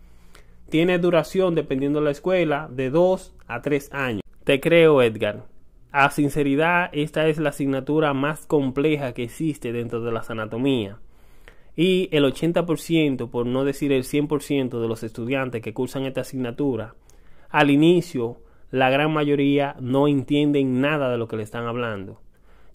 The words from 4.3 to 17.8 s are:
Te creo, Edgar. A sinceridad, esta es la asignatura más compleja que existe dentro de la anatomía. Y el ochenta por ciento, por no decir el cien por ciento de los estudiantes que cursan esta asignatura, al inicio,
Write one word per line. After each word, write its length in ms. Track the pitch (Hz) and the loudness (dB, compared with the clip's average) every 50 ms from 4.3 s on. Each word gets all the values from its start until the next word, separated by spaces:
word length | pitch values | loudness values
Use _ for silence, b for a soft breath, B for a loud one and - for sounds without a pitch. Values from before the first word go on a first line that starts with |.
| - - - | -16 -10 0
Te 160 | - 139 131 | 0 0 2
creo, 440 | - 160 165 170 165 160 151 135 123 | 2 4 6 6 8 8 8 6 6
Edgar. 420 | 117 110 104 107 104 104 110 - - - - - - - - - - | 4 2 0 -2 -2 -4 -6 -12 -16 -20 -20 -20 -20 -20 -20 -20 -4
A 180 | - 143 139 143 | 2 4 4 4
sinceridad, 800 | - - 147 143 - 156 147 143 139 143 156 165 175 175 180 - - | 4 2 0 0 0 0 0 2 2 2 2 2 2 2 0 -2 -2
esta 340 | 147 147 151 - 156 156 160 | -4 -4 -2 -2 0 0 0
es 100 | 151 156 | 0 0
la 120 | 156 147 | -2 -4
asignatura 640 | 143 - 143 139 135 135 135 - 147 156 156 147 139 | -2 -2 -2 -2 -2 -2 -2 0 0 2 2 2 0
más 320 | 131 139 147 156 - - - | 0 -2 -2 -4 -6 -6 0
compleja 680 | - 151 139 131 127 139 143 156 156 143 143 127 113 | 0 0 2 0 -2 0 0 0 0 0 -2 -6 -6
que 120 | - 123 | -6 -8
existe 460 | 117 - - 160 160 139 - - 123 | -8 -6 -4 -4 -4 -4 -4 -6 -6
dentro 300 | 117 120 120 117 120 117 | -6 -4 -6 -4 -6 -6
de 100 | 117 117 | -4 -4
la 120 | 113 110 - - | -4 -4 -6 -6
anatomía. 680 | 120 110 110 107 117 117 127 139 135 123 107 95 98 - - b b b b b b b b b b b b b b | -8 -8 -6 -6 -6 -2 0 0 0 0 -2 -4 -8 -14 -18 b b b b b b b b b b b b b b
Y 340 | - 165 185 185 185 190 - | 0 2 2 2 2 0 0
el 140 | - 151 143 | 2 2 2
ochenta 400 | 135 127 - - 160 170 180 165 | 2 2 0 -2 0 0 0 0
por 140 | 175 160 143 | 0 -2 -4
ciento, 500 | - - 165 160 156 147 131 123 - 120 | -2 0 2 2 2 2 0 -2 -6 -6
por 160 | - 123 120 | -4 -4 -2
no 200 | 123 123 131 139 | -2 0 0 0
decir 260 | 143 139 - 151 143 | -2 -2 -2 -2 0
el 120 | 139 131 123 | 0 0 0
cien 240 | - - 147 147 147 | 0 -2 -2 0 0
por 140 | 151 143 | -2 -4
ciento 400 | 139 - 147 139 135 123 120 120 | -2 -2 0 0 0 -2 -2 -2
de 60 | 113 113 | -2 -2
los 160 | 113 110 - | -4 -4 -6
estudiantes 580 | 113 - - 117 117 135 135 135 127 120 117 | -10 -8 -8 -6 -4 -2 -2 -2 -4 -6 -8
que 140 | 110 110 104 | -8 -8 -6
cursan 300 | - 127 123 - 139 135 | -4 -6 -4 -4 -6 -6
esta 160 | 135 131 131 | -4 -4 -6
asignatura, 720 | 123 - - 131 127 120 120 - 147 143 123 107 107 110 - - b b b b b b b b b b | -8 -6 -6 -6 -6 -6 -4 -2 -2 -2 -2 -2 -6 -10 -14 -20 b b b b b b b b b b
al 180 | - 151 151 143 | 2 4 4 6
inicio, 720 | 143 143 | 6 6